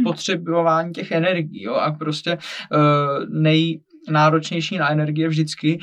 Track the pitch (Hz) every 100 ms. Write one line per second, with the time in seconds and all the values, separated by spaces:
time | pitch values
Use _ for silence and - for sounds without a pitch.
0 | 247 160 - 185 170 170 165 160 170 165
1 | 190 165 175 185 156 - 98 127 127 151
2 | 156 151 - 170 - - - 151 147 147
3 | 143 139 - 156 156 156 165 156 - -
4 | - 151 156 160 156 170 156 185 147 151
5 | 151 151 160 156 156 - 151 170